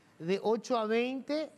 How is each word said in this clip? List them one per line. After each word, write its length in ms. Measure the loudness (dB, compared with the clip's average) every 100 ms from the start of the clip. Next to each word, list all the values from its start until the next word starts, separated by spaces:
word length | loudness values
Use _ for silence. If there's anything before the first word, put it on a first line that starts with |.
| _ -8
De 220 | -2 0
ocho 360 | 2 0 2 0
a 80 | 2
veinte, 640 | 2 0 -2 -4 -4 -4